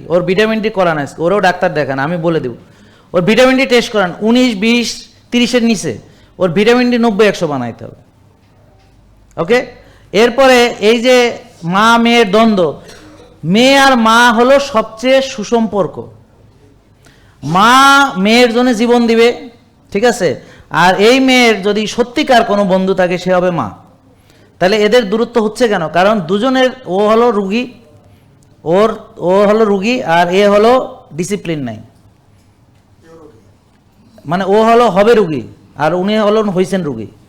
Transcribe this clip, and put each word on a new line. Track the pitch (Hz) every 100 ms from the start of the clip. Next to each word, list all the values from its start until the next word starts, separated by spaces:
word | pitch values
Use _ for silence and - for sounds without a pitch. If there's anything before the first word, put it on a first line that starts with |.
| 139
ওর | 175
ভিটামিন | 170 190 220 220
ডি | 220
করান | 190 175 156
আজকে, | 135 -
ওরও | 165 202
ডাক্তার | 185 180 185
দেখান, | 151 135 135
আমি | 143 175
বলে | 170 160
দেব। | 127 113 - _ - _ _
ওর | 196
ভিটামিন | 170 226 262 262
ডি | 262
টেস্ট | 240 -
করান, | 202 180 -
উনিশ, | 214 247 254 202
বিশ, | 220 240 226 - - _ -
তিরিশের | 240 240 247
নিচে। | 233 208 160 101 - _ _ -
ওর | 180
ভিটামিন | 170 214 247 247
ডি | 240
নব্বই | 233 196 208
একশো | - 165
বানাইতে | 139 120 -
হবে। | 110 - _ _ _ _ _ _ _ _ _ _ _ _ _ -
ওকে? | 170 247 277 - - _ _
এরপরে | 190 240 233 269 247 240 -
এই | 208 233
যে | 247 247 240 - - -
মা | 165 190 226 233
মেয়ের | 233 240 208
দ্বন্দ্ব, | 214 226 196 156 - - - - - - -
মেয়ে | 156 208 262 277
আর | 269 247
মা | 220 233 240
হলো | 220 247 277
সবচেয়ে | 277 220 220 - 254 269
সুসম্পর্ক। | 269 - 190 233 220 202 156 - 110 - _ _ _ _ _ _ _ _ _ _ _ _
মা | 139 180 226 262 277 277 269 185
মেয়ের | 202 233 247
জন্য | 226 254
জীবন | 208 233 240 233
দিবে, | 226 240 - 277 - _ _ -
ঠিক | 202
আছে? | 240 - 170 113 - - -
আর | 151 175 185
এই | 214 269
মেয়ের | 262 254 240 202
যদি | 202 208 214
সত্যিকার | - 240 311 294 233
কোনো | - 202
বন্ধু | 196 185 190
থাকে, | 185 180 175
সে | 185
হবে | 180 180
মা। | 165 104 - - _ _ _ _ _ _ -
তাহলে | 180 214
এদের | 208 247 196
দূরত্ব | 220 233 240
হচ্ছে | 214 214 233
কেন? | 196 156
কারণ | 170 196 220
দুজনের, | 156 202 262 262 262 - -
ও | 190 208
হলো | 226 240
রুগী, | 208 190 226 247 - - - _ _ _ _ _ _
ওর, | 151 185 220 - - -
ও | 165 190 202
হলো | 220
রুগী, | 214 202 208 254
আর | - 170 175
এ | 185 202
হলো | 208 220 254 - - -
ডিসিপ্লিন | 147 180 202 165 156
নাই। | 120 107 - _ _ _ _ _ _ _ _ _ _ _ 165 165 151 - _ _ _ _ _ _ _ - 139
মানে, | 180
ও | 190 214
হলো | 226 233 233
হবে | 185 214
রুগী, | 220 175 135 104 - _ -
আর | 156
উনি | 180 196 214
হলেন | 208 220 214
হইছেন | 180 190 190
রুগী। | 151 113 98 -